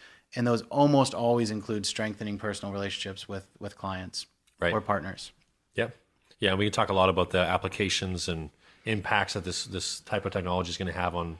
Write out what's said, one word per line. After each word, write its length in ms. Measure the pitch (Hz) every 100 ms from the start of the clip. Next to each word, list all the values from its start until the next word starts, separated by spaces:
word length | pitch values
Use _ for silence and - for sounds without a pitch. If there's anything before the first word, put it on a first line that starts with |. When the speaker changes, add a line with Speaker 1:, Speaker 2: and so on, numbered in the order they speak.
| - - _ 127
Speaker 1:
And 100 | 120
those 140 | 117
almost 500 | - 139 147 143 127
always 380 | - 120 120 110
include 340 | 107 101 107 98
strengthening 520 | - 110 101 107 101
personal 340 | 107 98 101
relationships 560 | 98 98 - 101 98 -
with, 200 | 98 95 -
with 180 | 101 -
clients 500 | 98 92 92 - - _ _ -
Speaker 2:
Right. 140 | 87
Speaker 1:
or 80 | 104
partners. 500 | 104 101 85 95 - - _ _ _ -
Speaker 2:
Yep. 200 | 113 - _ _ _ _
Yeah, 100 | 101
and 80 | 95
we 80 | 104
can 80 |
talk 160 | 110 104
a 40 |
lot 160 | 95 95
about 200 | 90 87
the 80 | 92
applications 920 | 85 90 95 - 98 - 95 90 87
and 220 | 82 76 - _ _ -
impacts 480 | 107 92 104 95
that 100 | 104
this, 220 | 90 87 -
this 340 | 92 - -
type 260 | - 104 95
of 60 |
technology 400 | 98 90 90 87
is 60 | 85
gonna 140 | 92
have 200 | 85 87
on 240 | 85 85 80